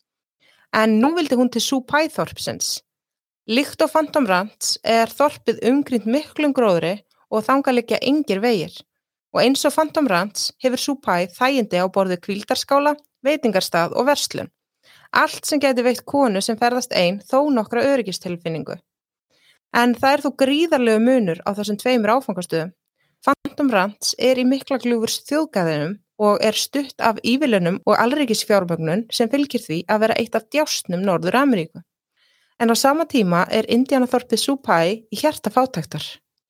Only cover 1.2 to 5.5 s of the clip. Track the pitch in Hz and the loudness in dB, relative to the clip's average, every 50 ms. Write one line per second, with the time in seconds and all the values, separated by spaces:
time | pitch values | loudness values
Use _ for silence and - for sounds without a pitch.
1.2 | 320 285 262 240 254 247 - 233 - - 277 262 254 - 277 294 320 311 - - | -2 0 2 2 2 2 0 -2 -2 -2 -2 -4 -2 -2 0 0 0 -2 -2 -4
2.2 | 165 - - - - - - - - - - - - _ _ _ _ _ _ _ | -6 -6 -8 -10 -10 -10 -8 -6 -6 -8 -8 -8 -12 _ _ _ _ _ _ _
3.2 | _ _ _ _ _ - 220 254 285 - - - 320 302 - 320 311 294 - 311 | _ _ _ _ _ -2 0 0 0 0 -2 -2 -2 0 0 0 0 0 0 0
4.2 | 269 196 185 180 202 214 - - - - - - - - 226 226 226 226 - - | 2 2 2 0 -2 -4 -8 -8 -6 -6 -6 -4 0 2 2 2 2 0 0 0
5.2 | 277 294 - - - - | 0 0 0 -2 -4 -4